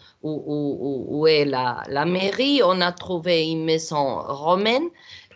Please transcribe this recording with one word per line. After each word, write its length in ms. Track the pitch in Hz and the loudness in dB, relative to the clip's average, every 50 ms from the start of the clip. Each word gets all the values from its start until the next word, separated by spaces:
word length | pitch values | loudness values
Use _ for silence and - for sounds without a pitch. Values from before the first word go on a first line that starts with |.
| - - _ _ - | -20 -20 _ _ -8
où, 80 | 156 | -6
où, 480 | 156 123 - 151 147 147 147 143 147 175 | -6 -6 -6 -4 -4 -2 -2 -2 -4 -4
où, 400 | 151 139 139 127 107 - 131 147 | -4 -4 -4 -4 -6 -4 -4 2
où 60 | 156 160 | 4 4
est 160 | 156 151 147 | 6 6 4
la, 400 | 143 135 127 127 127 120 - - - | 2 0 0 -2 -2 -2 -4 -6 -4
la 180 | 135 139 151 | -2 -2 0
mairie, 540 | 170 180 185 190 196 196 - 254 277 285 277 190 | 0 0 0 0 -2 0 0 2 2 4 4 4
on 160 | 175 185 185 | 4 4 4
a 100 | 175 180 | 2 0
trouvé 560 | 175 - - - 185 170 160 180 175 165 156 | -2 -4 -8 -6 -6 -4 0 2 2 2 2
une 180 | 160 160 160 160 | 0 -2 -2 0
maison 580 | 160 160 160 160 - 165 147 143 135 113 82 - | 0 0 0 0 -2 -2 -2 0 0 -2 -4 -4
romaine. 680 | - 120 139 147 160 180 185 208 220 233 262 330 349 - _ - - - - - _ - | -6 -8 -4 0 2 2 2 2 2 2 0 0 -4 -8 _ -20 -20 -20 -20 -20 _ -6